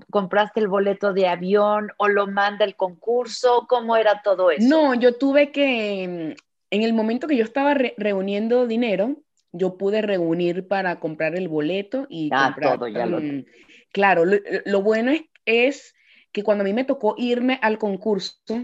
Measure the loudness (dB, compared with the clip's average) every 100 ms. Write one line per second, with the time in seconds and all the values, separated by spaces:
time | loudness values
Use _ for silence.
0 | -4 -2 0 0 0 0 0 0 0 0
1 | -2 0 0 0 0 2 2 0 -4 -2
2 | 0 2 0 0 0 0 -2 -2 -6 -6
3 | -2 -2 -2 0 2 2 2 -2 2 2
4 | 4 2 0 2 2 4 4 4 4 4
5 | 2 2 2 4 2 2 0 0 -2 -4
6 | -6 -6 -8 -10 _ _ -4 -2 0 0
7 | 0 -2 0 0 0 0 2 2 0 -2
8 | -2 -2 -2 -2 0 0 2 0 0 0
9 | -2 -4 _ _ _ -4 -4 -2 -2 0
10 | 0 0 0 0 -2 -2 -2 -2 -2 -4
11 | -8 -4 -4 -4 -4 -4 -2 -4 -6 -8
12 | -8 -6 -2 0 0 0 -2 0 -4 -4
13 | -4 -4 -4 -8 -12 _ _ -20 _ 0
14 | 2 4 4 2 0 -6 0 0 2 2
15 | 2 -2 -4 _ 0 2 2 -2 -14 _
16 | _ _ _ -6 -2 0 0 -2 -2 -2
17 | -2 -2 -2 0 0 0 0 0 -4 -4
18 | -2 -2 -4 -14 -8 -8